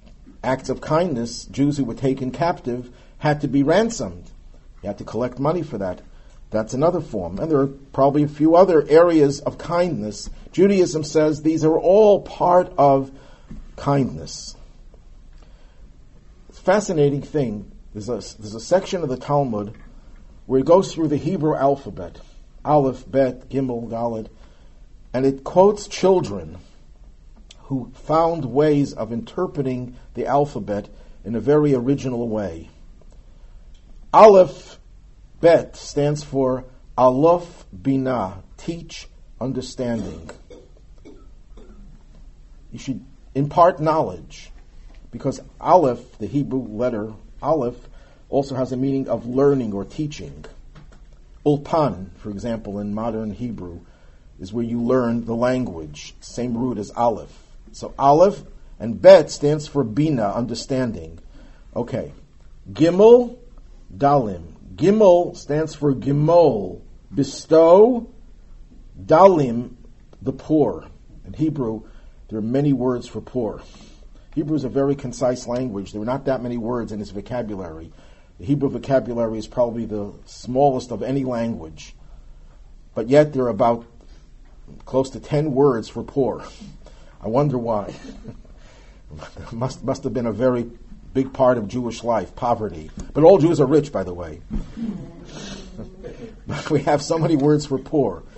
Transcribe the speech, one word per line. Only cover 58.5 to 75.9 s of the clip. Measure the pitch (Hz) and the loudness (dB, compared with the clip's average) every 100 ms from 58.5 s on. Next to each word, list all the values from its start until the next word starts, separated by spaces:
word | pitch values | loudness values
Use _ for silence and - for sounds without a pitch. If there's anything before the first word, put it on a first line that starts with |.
| - - - | -20 -20 -10
and | 117 101 | -8 6
Bet | 175 185 151 | 10 10 8
stands | - 147 151 151 | 0 0 0 -2
for | 147 | -4
Bina, | 117 107 156 131 101 | -2 0 0 0 0
understanding. | 101 110 113 - 131 123 87 80 82 - - - - - - | -2 -4 -6 -4 -4 -2 -6 -12 -18 -20 -20 -20 -20 -12 -8
Okay. | 120 113 76 - - - - - - | -6 -6 -8 -14 -20 -20 -20 -20 -14
Gimel, | 98 160 180 220 240 240 - - - - - - 95 | 0 2 6 8 8 6 -6 -20 -20 -20 -20 -20 -2
Dalim. | 139 143 110 87 82 - - 92 | 2 2 0 -6 -14 -20 -20 0
Gimel | 165 214 202 175 175 - | 2 6 8 6 4 -6
stands | - 151 156 | -4 -4 -4
for | - 147 | -2 -2
Gimol, | 123 113 143 151 175 156 107 92 85 - - - | 0 0 0 4 6 6 4 -4 -10 -18 -20 -8
bestow, | 98 139 - - 160 165 185 226 240 233 - - - - - - - - - | -4 -4 -6 2 6 8 8 8 4 -6 -16 -20 -20 -20 -20 -20 -20 -20 -16
Dalim, | - 156 196 170 131 117 120 - - - - - | 2 6 8 6 2 -2 -6 -12 -20 -20 -20 -10
the | 135 | -8
poor. | 135 - 156 120 90 - - - - 90 | -8 -2 2 2 -2 -10 -20 -20 -20 -16
In | |
Hebrew, | - 156 143 113 110 - - - - - | -4 -2 -2 -4 -6 -10 -20 -20 -20 -12
there | 110 | -8
are | |
many | 110 135 147 | -2 0 2
words | 131 127 120 - | 2 0 -2 -6
for | 110 | -12
poor. | - 127 107 - - - - - - - - 147 | -8 -6 -6 -6 -14 -20 -20 -20 -20 -20 -10 -6
Hebrew | 151 151 | -2 -2
is | 127 | -2
a | |
very | 131 139 139 | 0 0 -2
concise | 127 117 123 123 113 | -6 -4 -2 -2 -4
language. | 123 127 98 98 | -6 -6 -8 -10